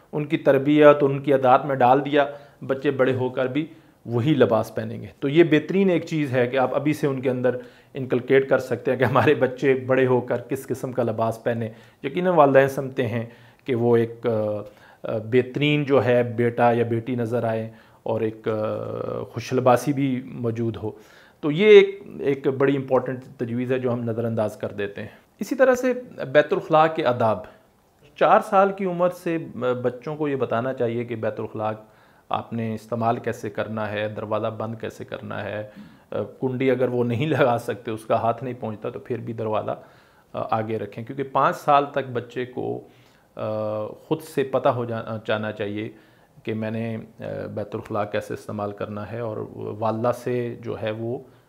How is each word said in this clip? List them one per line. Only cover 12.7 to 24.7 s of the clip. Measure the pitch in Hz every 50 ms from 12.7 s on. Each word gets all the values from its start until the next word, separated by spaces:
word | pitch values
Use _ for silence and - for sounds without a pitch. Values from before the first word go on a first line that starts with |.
| 135 156 139 131 120 - 127
हैं | 113 117 120 113 113 - - - - _ _ -
कि | - 127
वो | 117 117 120 120
एक, | 117 117 113 117 - -
अ, | 120 113 107 107 107 104 104 101 - - - - - - _ - -
अ, | - 110
बेहतरीन | 107 110 117 123 120 123 - 131 143 147 147 147 147
जो | 127 139 127
है | 107 123 123 120 120 120 110
बेटा | 110 120 117 117 - 120 120
या | 120 120 117
बेटी | 113 117 113 113 - 127
नज़र | 120 117 110 120 120 113
आए | 113 113 113 110 113 113 - - _ _ _ -
और | - 113 110 113
एक, | 110 110 - - 110
अ, | 110 107 107 107 107 110 - - 113 117 - - - 117 120 - -
खुश | 120 117 - 127
लिबासी | 127 117 127 120 123 - 143 143
भी | 131 139 135 127 123 131
मौजूद | - - 135 120 117 113 117 117 113 110
हो। | - 107 107 - - - - - - - - _ -
तो | - 151
ये | 147 160 208 214 208 202
एक, | 196 196 196 - - - - -
एक | 69 135 139 135 -
बड़ी | 147 127 127 139 139 139
इंपॉर्टेंट | 139 131 135 131 123 120 127 131 123 - - - -
तजवीज़ | 127 117 117 123 127 123 131
है | 127
जो | 127 123
हम | 117 123 120 117
नज़रअंदाज | 110 113 113 117 113 110 107 107 -
कर | - -
देते | 104